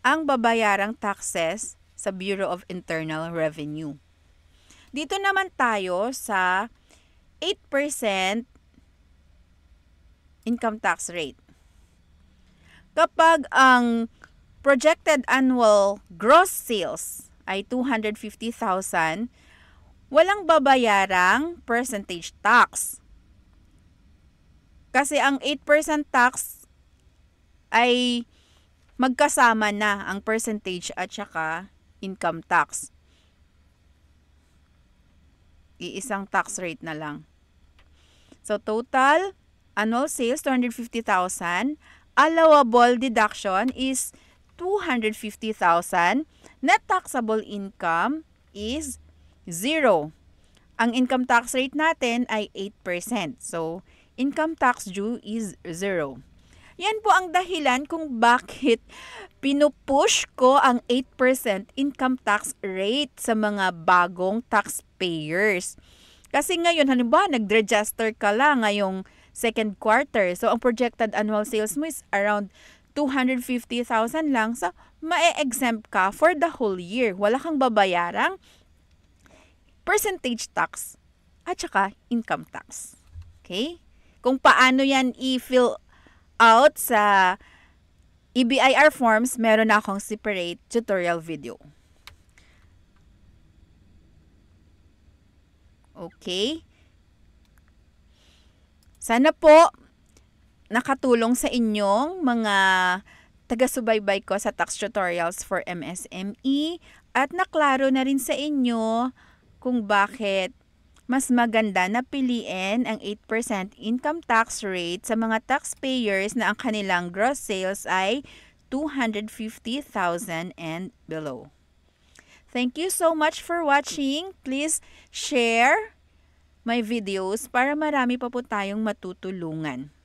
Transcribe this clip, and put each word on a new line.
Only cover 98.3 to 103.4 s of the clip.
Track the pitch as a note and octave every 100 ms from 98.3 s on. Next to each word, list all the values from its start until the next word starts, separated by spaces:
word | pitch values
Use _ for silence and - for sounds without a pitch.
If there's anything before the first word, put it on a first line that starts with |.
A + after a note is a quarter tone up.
| _ _ _ _ _ _ _
Sana | - A#3 D4
po | - D#4+ D#4 E4+ _ - _ _ _ _ _ _ _ _
nakatulong | A3+ B3+ C4+ C4 A#3 A3+ B3
sa | D4
inyong | B3 A3+ G#3 G3+ G#3 D4 F#4+ C#4
mga | A#3 A3 G3 F#3+ F#3 F#3 F#3 - - _ _